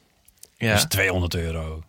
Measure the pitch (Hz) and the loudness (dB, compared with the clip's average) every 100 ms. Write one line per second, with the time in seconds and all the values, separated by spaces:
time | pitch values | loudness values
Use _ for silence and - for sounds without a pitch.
0 | _ _ _ _ - - 113 104 - 98 | _ _ _ _ -20 -4 2 2 2 2
1 | 95 92 87 87 82 80 80 78 | 2 2 -2 -2 -4 -4 -8 -10